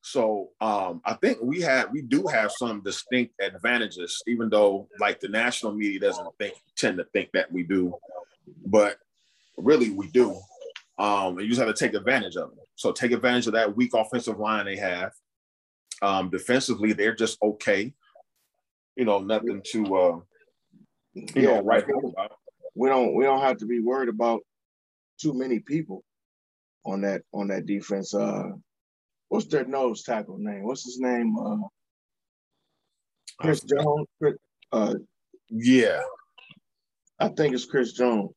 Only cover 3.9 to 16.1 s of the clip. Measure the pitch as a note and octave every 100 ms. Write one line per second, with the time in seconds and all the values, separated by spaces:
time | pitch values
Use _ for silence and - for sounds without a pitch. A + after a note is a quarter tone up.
3.9 | F2+ F2 - - A#2+ A2+ G#2+ G#2 G2 -
4.9 | - G#2 - G2 G#2+ A#2+ B2 A2 G#2 G#2
5.9 | G2 G2 G2 G2 - G2+ - _ - A#2
6.9 | F2+ - G2+ F2+ F#2+ E2+ F2+ E2+ F#2+ F2+
7.9 | F2 - - - _ - - G2 G#2+ G#2
8.9 | - _ _ _ _ _ - A2 D3+ A#2
9.9 | G2 F#2 B2 A#2 F2+ - - - - _
10.9 | - G#2 G2+ F#2+ F2+ G#2+ A#2+ A2+ G#2 B2+
11.9 | G2+ F#2 C3 F#2+ F2+ E2 - - - A#2+
12.9 | - B2 A#2 B2 B2 A#2 A2 G#2+ G#2 B2
13.9 | A2+ A2 B2 A#2+ G#2 G#2+ G#2+ G2 G2 G2
14.9 | F2+ F#2+ - _ _ _ _ _ _ _
15.9 | - G2